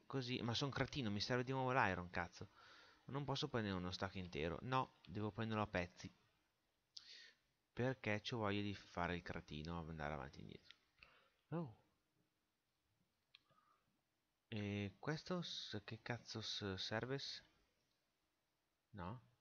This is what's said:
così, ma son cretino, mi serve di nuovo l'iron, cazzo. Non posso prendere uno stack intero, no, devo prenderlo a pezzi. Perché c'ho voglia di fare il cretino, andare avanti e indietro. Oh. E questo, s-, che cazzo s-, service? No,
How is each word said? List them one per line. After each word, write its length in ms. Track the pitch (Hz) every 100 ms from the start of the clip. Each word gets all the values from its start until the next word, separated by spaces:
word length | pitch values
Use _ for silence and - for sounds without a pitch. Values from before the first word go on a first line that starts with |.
| -
così, 340 | 135 123 127
ma 120 | 117
son 160 | 110 139
cretino, 400 | - 127 151 110
mi 100 | 101
serve 240 | - 123
di 80 | 127
nuovo 200 | 135 131
l'iron, 380 | 131 104 87 87
cazzo. 380 | 92 87 - - - - - - - -
Non 180 | 135
posso 240 | 139 139 143
prendere 280 | 117 104 92
uno 140 | 90
stack 240 | 87 98 98
intero, 420 | 87 71 82 78
no, 320 | 123 131 - - -
devo 240 | 98 107
prenderlo 300 | 117 113 110
a 40 | 104
pezzi. 460 | 92 87 - - - _ _ _ _ _ _ _ - - - - - _ _ _
Perché 480 | - 127 131 107 104
c'ho 160 | - 120
voglia 240 | 104 101
di 120 | 104
fare 420 | 98 - 87 85 87
il 60 |
cretino, 560 | - 85 - 76 78 85
andare 360 | 80 80 73
avanti 240 | 76 67 -
e 20 |
indietro. 360 | - - - - _ _ - - _ _ -
Oh. 280 | 160 147 - _ _ _ _ _ _ _ _ _ _ _ _ _ _ _ - _ _ _ _ _ _ _ _ _ _ -
E 460 | 107 101 101 101 -
questo, 440 | - 156 - 180
s-, 380 | 165 - - 107
che 160 | - 113
cazzo 400 | - 120 - 113
s-, 340 | 107 - 104
service? 720 | 95 - 110 120 139 - - - _ _ _ _ _ _ _ _ _ _ _ _ _ _
No, 320 | 104 87 123 - _